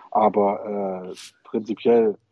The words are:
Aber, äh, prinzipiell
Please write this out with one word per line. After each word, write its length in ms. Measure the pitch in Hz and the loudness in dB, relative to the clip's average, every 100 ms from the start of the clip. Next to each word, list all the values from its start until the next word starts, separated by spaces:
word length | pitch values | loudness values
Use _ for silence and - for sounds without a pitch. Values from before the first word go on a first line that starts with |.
| - | -6
Aber, 1000 | - 107 107 101 104 110 101 98 92 92 | 0 2 2 2 0 -6 -6 -6 -6 -10
äh, 20 | - - _ | -14 -18 _
prinzipiell 720 | - 117 107 104 117 117 110 98 _ | -8 -6 -6 -2 2 4 4 0 _